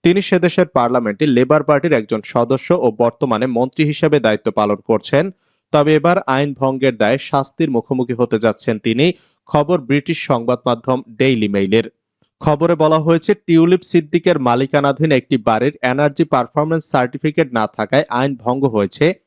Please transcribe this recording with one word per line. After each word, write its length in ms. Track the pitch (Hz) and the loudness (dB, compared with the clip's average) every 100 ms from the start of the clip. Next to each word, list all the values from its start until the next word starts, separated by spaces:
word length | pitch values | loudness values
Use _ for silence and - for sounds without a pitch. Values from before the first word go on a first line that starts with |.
তিনি 160 | 170 185 | 2 2
সেদেশের 460 | - 180 170 - 180 | 0 0 0 0 0
পার্লামেন্টে 500 | 135 120 127 113 104 151 | 0 0 0 -2 -2 0
লেবার 360 | 123 131 151 | 2 2 0
পার্টির 340 | 147 143 170 135 | 2 0 2 0
একজন 220 | 104 113 - | 0 -6 -4
সদস্য 420 | 123 117 131 - 175 | -2 0 -2 0 0
ও 40 | 123 107 | 0 0
বর্তমানে 480 | 120 - 135 110 131 117 | -2 0 -2 -2 -2 -2
মন্ত্রী 260 | 131 - | -4 -2
হিসেবে 340 | 151 147 156 143 | -2 0 0 2
দায়িত্ব 280 | 113 107 113 | 2 0 -2
পালন 260 | 107 104 101 - | 0 0 -2 -2
করছেন। 380 | 110 - 139 190 - _ _ _ | -2 0 -2 -2 -8 _ _ _
তবে 180 | 151 147 | 0 2
এবার 220 | 156 165 185 156 | 2 2 0 0
আইন 220 | 131 143 | -2 -2
ভঙ্গের 400 | 135 135 131 135 113 | -2 -2 0 -2 0
দায়ে 220 | 107 135 - | 0 0 -2
শাস্তির 440 | 143 139 - 160 | -2 -4 -4 -2
মুখোমুখি 440 | 120 - 131 123 | -2 -2 -4 -4
হতে 220 | 120 120 110 | -2 -2 0
যাচ্ছেন 380 | 113 104 - 110 | 0 -2 -4 -2
তিনি, 280 | 113 113 165 - - _ _ | -2 0 0 -2 -16 _ _
খবর 280 | 151 147 175 120 | -2 0 -2 0
ব্রিটিশ 300 | 143 143 160 - | -2 -2 -8 -2
সংবাদ 320 | 123 117 123 | -2 0 -2
মাধ্যম 340 | 127 117 131 147 - 110 | -2 -4 -2 -4 -6 -2
ডেইলি 320 | 131 120 107 | 0 2 0
মেইলের। 380 | 101 98 110 113 _ _ _ _ _ | -2 2 0 0 _ _ _ _ _
খবরে 340 | - 147 165 165 | -2 0 0 2
বলা 220 | 156 160 | 2 2
হয়েছে, 340 | 156 165 - - | 2 0 0 -2
টিউলিপ 380 | - 165 165 180 | 2 4 4 2
সিদ্দিকের 540 | - 175 151 175 190 156 | 2 0 0 -2 0 0
মালিকানাধীন 720 | 123 120 135 147 143 135 160 | 0 0 0 0 0 0 0
একটি 240 | 135 - 131 | 0 0 -2
বাড়ির 360 | 113 110 131 147 | 0 0 -2 -2
এনার্জি 420 | 127 131 147 139 | -4 0 -2 0
পারফরম্যান্স 600 | 160 135 120 151 156 165 - | 0 0 -2 -4 -2 -2 -2
সার্টিফিকেট 580 | 143 123 131 156 147 143 | -2 -2 -4 -4 -2 -2
না 120 | 120 107 - | -2 -4 -4
থাকায় 280 | 110 135 - | -2 0 0
আইন 200 | 120 139 123 | -2 -2 -2
ভঙ্গ 200 | 107 131 135 | -4 0 0
হয়েছে 400 | 110 98 - 156 190 | 0 -2 0 0 -2